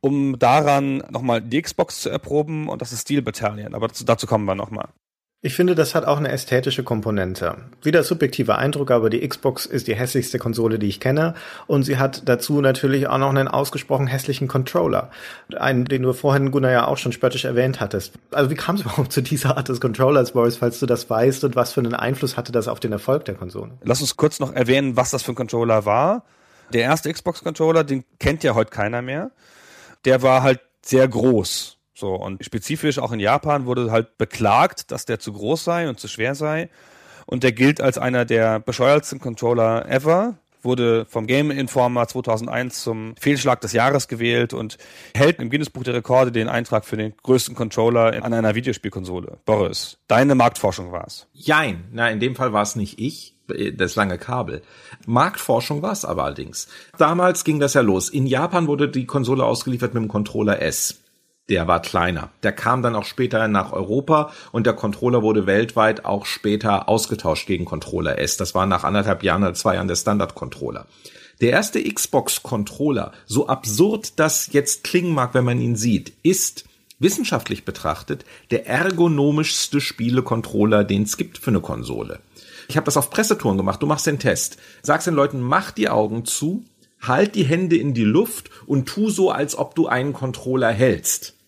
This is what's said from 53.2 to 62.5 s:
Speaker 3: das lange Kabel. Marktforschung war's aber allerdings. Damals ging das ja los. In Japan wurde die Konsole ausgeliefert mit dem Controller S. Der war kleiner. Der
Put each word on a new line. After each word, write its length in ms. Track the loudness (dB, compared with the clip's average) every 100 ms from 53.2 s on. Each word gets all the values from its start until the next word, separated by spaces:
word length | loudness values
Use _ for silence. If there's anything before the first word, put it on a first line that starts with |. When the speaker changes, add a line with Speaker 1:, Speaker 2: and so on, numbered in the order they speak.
| -20 _ -10 -6 -4 -2
Speaker 3:
das 220 | -2 0
lange 200 | -2 -2
Kabel. 440 | -6 -6 -6 -10 -14 -20 -20 -18 0
Marktforschung 760 | 2 2 -2 0 0 0 -4
war's 240 | -4 -6 -4
aber 180 | -4
allerdings. 460 | -4 -6 -12 -12 -14 -18 -20 2
Damals 460 | 2 4 2 2
ging 160 | -2 0
das 140 | 2
ja 80 | 4
los. 260 | 4 2 0
In 180 | -2 0
Japan 420 | 0 0 0 0
wurde 200 | 0 0
die 180 | -2 -2
Konsole 380 | -2 0 2
ausgeliefert 500 | 2 0 -2 -4 -2
mit 100 | -2
dem 40 | -2
Controller 520 | -2 -2 0 0 2
S. 400 | 0 -2 -6 -8 _ _ _ _ -2
Der 200 | 0 2
war 140 | 2
kleiner. 480 | 2 0 0 -2 -8 _
Der 80 | -4